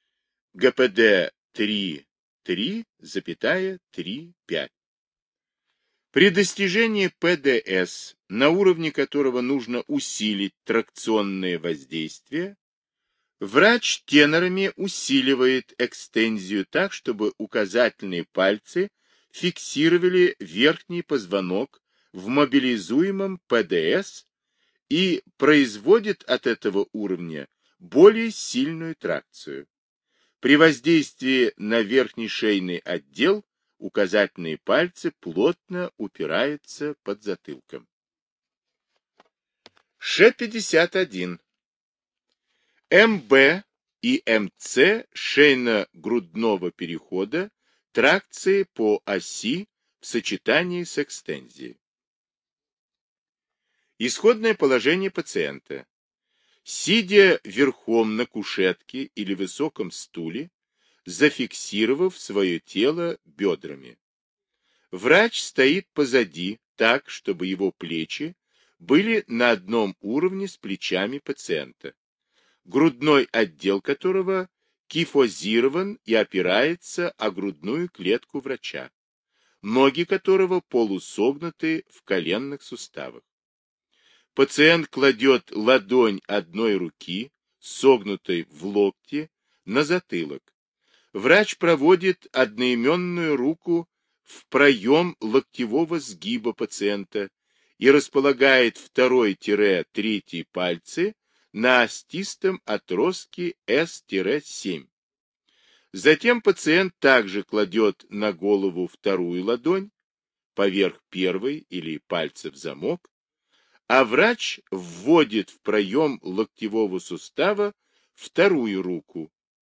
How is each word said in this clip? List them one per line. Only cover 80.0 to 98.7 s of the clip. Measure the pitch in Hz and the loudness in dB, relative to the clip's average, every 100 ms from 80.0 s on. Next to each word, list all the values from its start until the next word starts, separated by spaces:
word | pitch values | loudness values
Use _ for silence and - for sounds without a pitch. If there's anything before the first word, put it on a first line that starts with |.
которого | 170 190 - 190 185 180 | -2 -2 2 2 2 -2
полусогнуты | - 120 113 95 - - 110 143 165 - 160 160 - | -2 0 0 -2 -8 -2 -2 -2 -8 -8 -6 -6 -8
в | _ | _
коленных | - 95 80 113 139 143 | -4 -4 -2 -4 -6 -12
суставах. | - 120 - - 65 58 _ _ _ _ _ _ _ _ _ _ _ | -14 -16 -16 -14 -16 -16 _ _ _ _ _ _ _ _ _ _ _
Пациент | - 135 - 156 170 151 | 0 0 4 4 4 0
кладет | - 139 113 135 127 - | 2 2 4 4 2 0
ладонь | 104 107 127 98 127 113 98 - | -2 2 2 4 2 2 0 -4
одной | 104 85 90 113 95 | -4 -4 -4 -2 -2
руки, | 85 - - 90 123 _ _ _ | -4 -10 -10 -10 -10 _ _ _
согнутой | - - 135 123 101 98 - 87 | -18 2 6 6 2 -8 -4 -4
в | 80 71 95 | -6 -12 -4
локте, | 101 98 - _ 147 156 _ _ _ - | 2 2 0 _ -10 -10 _ _ _ -6
на | 120 | -2
затылок. | 151 180 - 87 76 71 - _ _ _ _ _ _ | 0 -2 -4 -8 -8 -10 -18 _ _ _ _ _ _
Врач | 101 120 185 208 - | -6 4 4 4 0
проводит | 170 156 151 185 190 180 - | 0 4 4 4 2 -4 -4
одноименную | 131 123 107 127 120 123 175 180 175 160 139 | 0 0 0 0 2 2 0 -2 -4 -2 0
руку | 131 165 - 165 165 _ _ _ | -2 -4 -2 -4 -4 _ _ _
в | _ - _ | _ -20 _
проем | 131 143 120 104 151 175 143 | 4 4 4 4 2 2 -4
локтевого | 110 127 - - 117 131 165 165 | 0 0 0 -6 -4 -2 -2 -4
сгиба | 127 90 90 120 113 | -8 -12 -8 -6 -6
пациента | - 113 - 101 101 95 107 98 - _ _ _ _ | -6 -8 -4 -4 -4 -6 -8 -8 -12 _ _ _ _
и | 127 | 4
располагает | 143 - 139 139 127 135 131 117 | 4 2 0 0 4 4 6 4